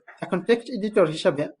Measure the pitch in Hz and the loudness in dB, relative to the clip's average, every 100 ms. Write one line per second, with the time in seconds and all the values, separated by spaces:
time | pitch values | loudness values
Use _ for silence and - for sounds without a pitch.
0 | - - - 180 180 233 - 240 208 208 | -10 -12 -6 -4 2 0 0 -6 -2 2
1 | 160 156 190 143 147 - | 2 4 0 0 -4 -6